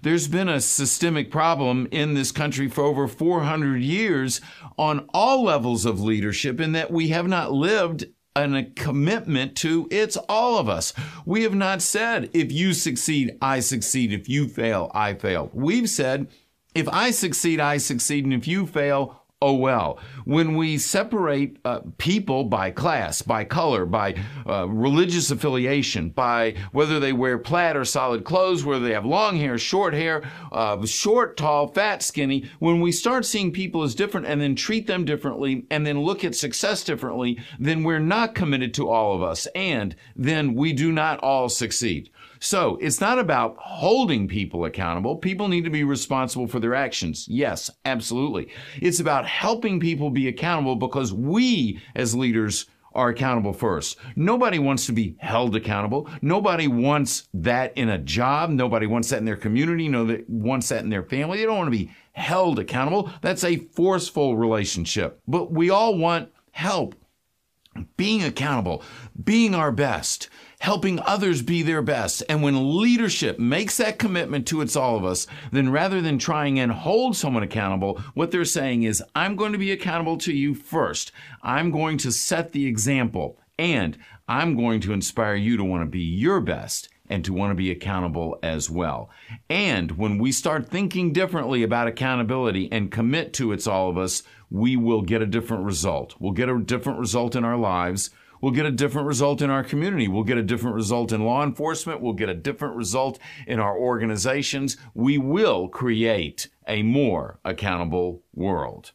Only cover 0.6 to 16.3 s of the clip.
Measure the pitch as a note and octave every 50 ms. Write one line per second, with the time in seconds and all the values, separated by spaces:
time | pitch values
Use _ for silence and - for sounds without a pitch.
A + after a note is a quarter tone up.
0.6 | C#3 - - - C#3 C3+ - - E3+ E3+ E3 D3+ C3+ - - D3+ D#3 E3 E3+ C#3+
1.6 | C#3+ B2+ B2 B2+ B2+ - - D#3+ D3 D3+ D3 C#3 C3+ - - - D3+ D3 - C3
2.6 | C#3 C3+ - - C#3+ C#3+ D3+ C3+ C#3 A#2+ - - D#3+ E3 F3+ E3+ D3+ D3 D#3 D#3
3.6 | D3+ C#3+ C3+ B2+ B2 C3+ D#3+ G3 A3+ G#3+ E3+ C#3 C3 C3 B2 - - - - -
4.6 | - D3+ - - D3+ D#3 D3+ C#3+ - - - E3+ G3+ B3 C4+ C4+ B3 G3 D#3+ C#3+
5.6 | A#2 A#2+ A#2+ A2+ - A#2+ G#2+ F#2 G2+ A2 A2 G#2 G2 G#2 G2+ - - C#3+ B2 A#2+
6.6 | D#3+ D#3 D#3 D#3+ D#3 - E3+ E3 D#3+ D#3 D#3+ E3+ F3 F3+ F#3+ F3 D#3+ - C#3 C#3
7.6 | D3 F3 G#3+ G#3+ F#3+ E3+ E3 D3 - - _ _ _ _ _ C#3+ D3 C#3+ C#3 C3+
8.6 | B2+ - - - - D3+ C3+ C#3 C#3+ D#3+ G#3+ A#3 - - D#3 B2+ C3 C3+ - -
9.6 | - D#3+ E3 E3 E3 - - G3 A3 A3 A3 A3+ - - G3+ A3 A#3 B3 A#3+ A3+
10.6 | E3+ - F#2+ E2 - - - - C#3+ D3+ - - - - E3+ A3 A3+ A3 G3 G3
11.6 | G3 F#3+ F#3+ F#3 F3+ - - G#3 A3 A#3 A#3 G3+ B2+ - - E3+ D#3 A2+ C3+ D3+
12.6 | F3+ F#3+ F3 D#3+ - E3 C3 A#2+ - - D#3+ D3 C3+ A#2 - - - C3+ C3+ C3
13.6 | A#2+ - C3+ A#2 G2 - - C3 B2 A2+ G2+ G2+ - - B2+ C#3+ D3 A#2 - -
14.6 | A#2+ A2+ A2 F#2+ E2+ - - G#2 G#2+ G#2 G2+ G2 - G#2 F#2 E2 D2 D2 - -
15.6 | C3 D3+ G3+ B3 A#3+ A3 - - C#3+ C3 C3 C#3+ C#3+ -